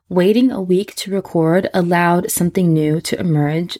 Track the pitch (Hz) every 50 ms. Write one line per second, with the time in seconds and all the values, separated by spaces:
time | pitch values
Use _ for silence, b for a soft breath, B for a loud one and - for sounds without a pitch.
0 | b b 180 180 180 196 214 240 247 262 - - 190 180 180 185 202 - - -
1 | - 190 190 196 185 - - 170 160 160 165 185 185 - - 190 175 170 180 170
2 | 175 170 175 175 - - - - - 175 - 196 180 170 160 156 156 151 151 165
3 | - - - - - 175 156 147 147 143 156 165 175 170 -